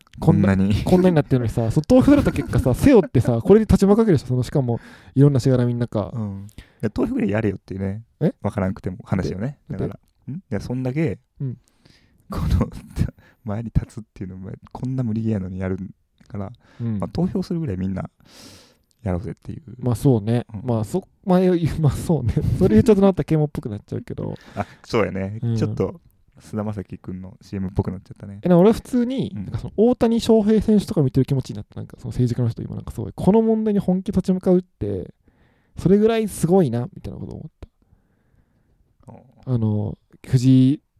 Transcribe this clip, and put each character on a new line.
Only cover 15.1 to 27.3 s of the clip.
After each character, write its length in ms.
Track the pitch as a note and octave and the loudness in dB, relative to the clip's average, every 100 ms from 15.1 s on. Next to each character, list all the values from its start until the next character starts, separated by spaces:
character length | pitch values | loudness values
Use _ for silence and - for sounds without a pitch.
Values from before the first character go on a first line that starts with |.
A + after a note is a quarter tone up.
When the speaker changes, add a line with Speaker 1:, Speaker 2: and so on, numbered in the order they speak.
Speaker 2:
理 80 | A2 | -4
ゲ 80 | A2 | -2
ー 40 | |
や 60 | G#2+ | -4
の 100 | F#2 | -6
に 100 | F#2 | -6
や 100 | F#2 | -6
る 80 | F#2+ F#2 - _ _ - | -6 -10 -16 _ _ -16
か 100 | G#2 | -14
ら、 140 | G2 A#2+ _ - | -14 -16 _ -10
Speaker 1:
う 20 | |
ん。 160 | A#2 G#2 | -6 -6
Speaker 2:
ま 60 | F2+ | -6
あ、 40 | |
投 180 | - F#3 | -2 -2
票 160 | F#3+ | -2
す 100 | - | -4
る 60 | E3+ | -6
ぐ 80 | D3 | -4
ら 60 | |
い 40 | F#2 | -4
み 100 | F#2+ | -4
ん 60 | |
な 160 | F#2 D#3+ _ _ - - - _ _ _ _ | -6 -8 _ _ -20 -20 -20 _ _ _ _
や 80 | G2 | -6
ろ 80 | F2 | -4
う 20 | |
ぜ 100 | - | -6
っ 40 | - | -12
て 160 | - | -14
い 80 | - | -16
う。 40 | - A#2+ | -16 -6
Speaker 1:
ま 140 | B2 | -4
あ、 40 | A#2 | 0
そ 220 | C#3 A#2 | 2 2
う 40 | |
ね。 240 | G#2 A#2+ - | 2 -2 -4
Speaker 2:
う 40 | A2 | -8
ん。 40 | |
Speaker 1:
ま 160 | B2 A2+ | -4 -2
あ、 40 | |
そ-、 240 | G#2 F#3 - _ | -2 -6 -8 _
ま 120 | F#3+ F3+ | 0 2
あ、 40 | |
い 240 | F#3 F3 | 4 2
や、 120 | D#3+ - | 0 0
ま 100 | D3 | 0
あ、 20 | |
そ 300 | - - D#3 | 0 -2 -2
う 20 | |
ね。 100 | A#2+ D#3 - | 0 -2 0
<laughs> 120 | - | 2
そ 100 | F#3 | 4
れ 80 | G#3+ | 6
言 40 | |
っ 40 | |
ち 60 | A3 | 6
ゃ 40 | |
う 20 | G3 | 6
と 60 | |
な 100 | G3 | 4
ん 20 | |
か 100 | F#3 | 2
ケ 140 | - D#3 | 0 0
モ 80 | D3 | 0
っ 40 | |
ぽ 120 | - | -4
く 80 | A#2+ | -10
な 80 | G#2 | -10
っ 40 | - | -10
ち 80 | |
ゃ 40 | G#2+ | -10
う 40 | |
け 140 | - - | -10 -10
ど。 200 | G#2 - - - | -10 -10 -12 -10
Speaker 2:
あ、 100 | - - | -10 -12
そ 180 | - A#2 | -4 0
う 40 | F#2 | 0
や 60 | |
ね。 280 | F#2+ F#2+ A2 | -2 -8 -6
Speaker 1:
う 120 | A#2 | -4
ん。 20 | A2+ | -2
Speaker 2:
ち 80 | |
ょ 80 | G#2+ | -2
っ 40 | A2 | -2
と、 260 | F#2 - _ _ _ _ | -4 -6 _ _ _ _
菅 240 | - G#2+ | -12 -8
田 100 | G#2 | -6
将 100 | G#2 | -8
暉 140 | - - | -10 -14
く 160 | - | -14
ん 80 | F#2 | -14
の 160 | F#2 | -14